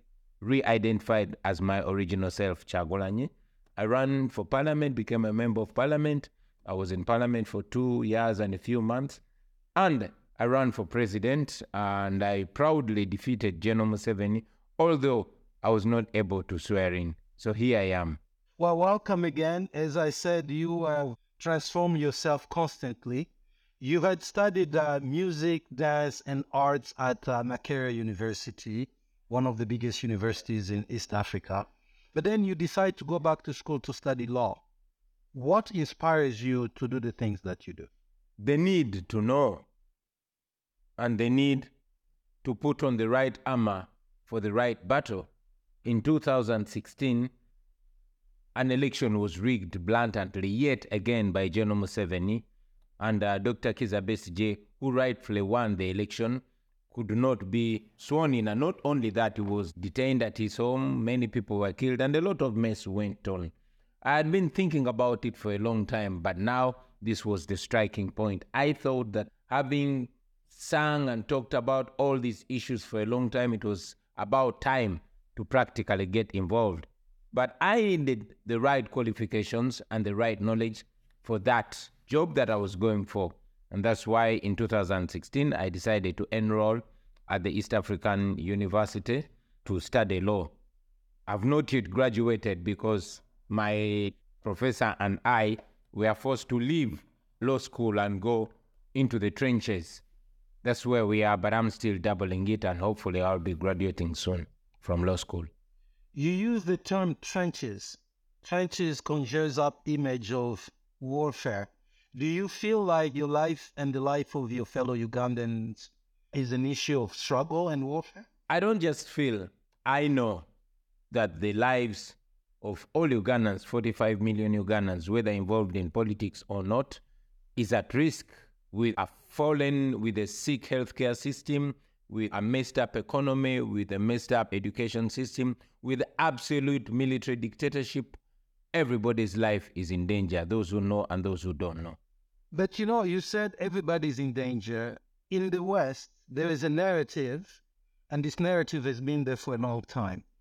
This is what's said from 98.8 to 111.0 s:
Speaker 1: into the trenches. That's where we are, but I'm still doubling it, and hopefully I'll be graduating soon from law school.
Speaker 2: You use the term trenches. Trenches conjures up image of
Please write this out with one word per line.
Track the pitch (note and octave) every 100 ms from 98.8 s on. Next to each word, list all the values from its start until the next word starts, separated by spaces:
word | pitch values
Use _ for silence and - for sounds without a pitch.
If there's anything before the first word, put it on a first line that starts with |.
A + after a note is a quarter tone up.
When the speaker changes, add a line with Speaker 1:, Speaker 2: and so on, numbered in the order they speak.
| _
Speaker 1:
into | C3 C3 A#2
the | G2+
trenches. | - C3 A#2+ A2 G2 D#2+ - - - _ _ _ -
That's | B2 A#2+ A#2+
where | B2 G#2+
we | G#2+
are, | G#2 G#2
but | G2+
I'm | A2 A2+
still | - A2+ G2
doubling | G#2 F2+ G2 F#2 G2
it, | G#2+
and | F#2+ F2
hopefully | G2 G#2 G2 F2+
I'll | F#2 F#2
be | E2+
graduating | E2 F#2 F2+ F#2+ E2+ E2+
soon | D#2+ - F#2 E2 _ _ _
from | - F2
law | F2+ F#2
school. | - F2+ D#2+ _ _ _ _ _ _
Speaker 2:
You | - D3+
use | F#3 A3 A#3
the | F3 F#3
term | - F#3+ F#3 C#3+
trenches. | - F#3 F3 - B2+ G2+ - - _ _ _ _
Trenches | - F3 F3+ - E3+ C#3+
conjures | - D3+ B2+ D3+ D#3 C3+
up | D3 - -
image | D3 C#3 B2+ G#2+
of | B2+ A#2+ G#2+ - _ _ -